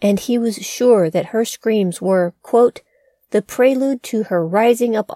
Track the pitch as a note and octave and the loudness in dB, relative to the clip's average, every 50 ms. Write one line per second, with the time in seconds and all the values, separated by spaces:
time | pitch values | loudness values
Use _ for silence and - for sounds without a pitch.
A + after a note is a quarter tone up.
0 | - G3+ G3+ G3 - - A#3+ A#3+ A#3 A3+ G#3 - G3+ - - - - B3 A#3 G3+ | -2 0 0 0 -2 -2 -2 -2 -2 -2 -4 -6 -10 -10 -4 0 4 4 4 4
1 | F3 D#3+ E3 F3 C#3+ - - A3 A#3 - - - - A3+ A3 G#3 G3 F3+ E3+ - | 4 0 0 -2 -4 -2 -2 -4 -4 -4 -6 -6 -4 -2 0 0 0 -2 -4 -4
2 | E3 F#3 F#3+ F#3 F3 F3 - _ - - - A3+ A#3+ - - - _ _ _ _ | -2 0 0 0 0 -2 -4 _ -8 0 2 2 2 2 0 -4 _ _ _ _
3 | _ _ _ _ _ - - G#3 G3+ - - - B3 C4 C4+ B3+ C4+ C4+ C4+ B3 | _ _ _ _ _ -4 -4 -4 -4 -4 -2 2 2 2 2 2 0 -2 -2 -4
4 | - - - G#3+ G#3 - F#3+ F3 E3 E3 F3+ G#3 A3+ A#3+ A#3+ A#3 A#3+ A#3 A3 G#3+ | -6 -6 -4 -4 -2 -2 -2 -2 -2 0 0 2 2 2 2 2 0 -2 -2 -2
5 | G#3 - - | -4 -4 -4